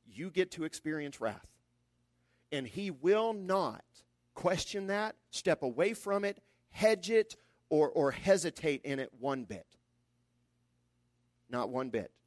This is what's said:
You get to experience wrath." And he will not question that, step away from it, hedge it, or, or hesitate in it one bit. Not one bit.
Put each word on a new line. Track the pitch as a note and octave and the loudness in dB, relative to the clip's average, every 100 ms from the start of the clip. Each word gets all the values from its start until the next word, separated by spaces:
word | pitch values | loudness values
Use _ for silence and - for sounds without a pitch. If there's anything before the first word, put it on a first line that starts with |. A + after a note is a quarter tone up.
| A#2 | -16
You | G#2 F3+ | -10 -4
get | E3 F#3 | -2 -2
to | - | -4
experience | D#3 - D#3 D#3 C#3+ - | -8 -6 -6 -6 -6 -4
wrath." | A2 G2+ - _ _ _ _ _ _ _ _ _ _ | -6 -6 -16 _ _ _ _ _ _ _ _ _ _
And | D3 B2 | -6 -6
he | F3+ G3+ | -6 -6
will | C#3 D#3+ G#3+ A3+ | -2 2 2 2
not | G#3+ F#3 F#3+ D3+ G#2+ _ - _ _ _ | -2 0 0 0 -4 _ -20 _ _ _
question | - F3+ F3 - G3+ G3 | -2 0 0 -4 -6 -4
that, | G3+ G#3+ - _ | -2 -4 -8 _
step | - F#3+ D3+ | -4 0 0
away | C3+ A#2+ G3 | 0 0 0
from | A3+ G3 G3+ | 0 -2 -2
it, | G3+ G3+ _ _ _ | -2 -6 _ _ _
hedge | - G#3+ G#3+ F3 | 2 4 4 4
it, | A3+ G#3+ - _ _ _ | 4 4 -8 _ _ _
or, | D3+ D3+ | 4 4
or | - C#3 | 4 2
hesitate | - F#3+ F#3+ D#3+ - D#3+ C#3 | 2 4 4 4 -2 -2 -2
in | - C3+ | -4 -4
it | C3 - | -6 -6
one | C3 C3+ | -4 -4
bit. | G#2+ G2+ - _ _ _ _ _ _ _ _ _ _ _ _ _ _ _ _ _ _ | -6 -12 -14 _ _ _ _ _ _ _ _ _ _ _ _ _ _ _ _ _ _
Not | B2 G#2+ | -4 -2
one | B2+ C3 | -2 -2
bit. | A2+ F#2 _ | -4 -6 _